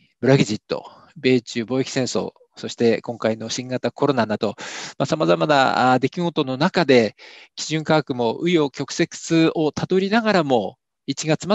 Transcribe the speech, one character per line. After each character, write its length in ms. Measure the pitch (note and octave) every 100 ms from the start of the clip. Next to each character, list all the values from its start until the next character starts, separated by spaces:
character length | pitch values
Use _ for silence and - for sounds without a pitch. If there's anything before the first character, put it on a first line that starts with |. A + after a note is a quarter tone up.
| _ _
ブ 60 | A#2+
ラ 100 | C#3
グ 60 |
ジ 120 | - G#2+
ッ 40 | -
ト、 180 | D#2 - - - -
米 260 | C3 B2+
中 220 | - A#2+
貿 180 | G#2+ C3
易 80 | C3
戦 140 | C3+
争、 300 | A#2+ G2 F#2 - _ -
そ 120 | A2+
し 80 | -
て 260 | A#2 G#2
今 160 | - A#2
回 180 | A2+ A2
の 140 | A2+
新 180 | - B2+
型 220 | B2 A#2+
コ 160 | - C#3+
ロ 80 |
ナ 140 | C3 G#2+
な 100 | G#2
ど、 160 | G#2+ - - - - -
ま 40 |
あ、 20 | C#3
様 180 | D#3 E3
々 220 | E3+ D#3+
な、 460 | C#3 B2+ G2 B2+
あ 20 | B2+
ー、 40 |
出 120 | C3
来 80 | -
事 240 | E3+ D#3 C3
の 120 | B2+
中 280 | E3+ F#3+ C#3+
で、 300 | B2 G#2+ - - - - -
基 100 | -
準 140 | D#3
価 120 | D3+ D#3
格 180 | -
も 240 | B2+ A#2 C3
紆 160 | E3+ E3+
余 100 | C#3+
曲 240 | - C#3
折 560 | - E3 - - E3 E3 E3+
を 160 | D3+
た 160 | - E3
ど 100 | F#3+
り 140 | G3
な 100 | A3+
が 120 | A3
ら 100 | F#3+
も、 340 | C#3+ A#2+ F#2+ - _ _ -
一 200 | - D#3
月 200 | D3+ E3+